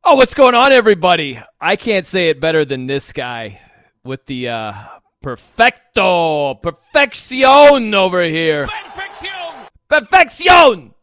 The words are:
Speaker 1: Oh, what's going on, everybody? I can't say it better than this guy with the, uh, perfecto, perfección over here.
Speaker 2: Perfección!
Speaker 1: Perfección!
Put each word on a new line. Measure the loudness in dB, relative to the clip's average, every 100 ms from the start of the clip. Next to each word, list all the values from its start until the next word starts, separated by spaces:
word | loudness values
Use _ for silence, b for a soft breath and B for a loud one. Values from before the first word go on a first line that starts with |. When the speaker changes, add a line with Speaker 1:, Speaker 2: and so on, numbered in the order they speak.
Speaker 1:
Oh, | 2 2
what's | 2
going | 2 2 4
on, | 4
everybody? | 4 4 2 2 0 -2 -12 -20 _
I | -4 -4
can't | -2 -4 -4
say | -2 -2
it | -2
better | -2 -2
than | -2 -6 -6
this | -6 -6
guy | -10 -10 -10 -14 -16 b b b _
with | -14 -14 -12
the, | -10 -8
uh, | -8 -8 -12 -20 B _ _
perfecto, | -14 -14 -16 0 0 0 _ -4 0 0 -2 -2 -4 -6
perfección | -10 -12 _ -2 -2 -4 -10 0 4 8 6 6 0
over | -2 0 0
here. | -2 -2 -2 -2 -4
Speaker 2:
Perfección! | -10 -16 -16 -16 -16 -16 -14 -16 -18 -20 _ _
Speaker 1:
Perfección! | -4 2 2 2 -4 2 4 4 2 -12 _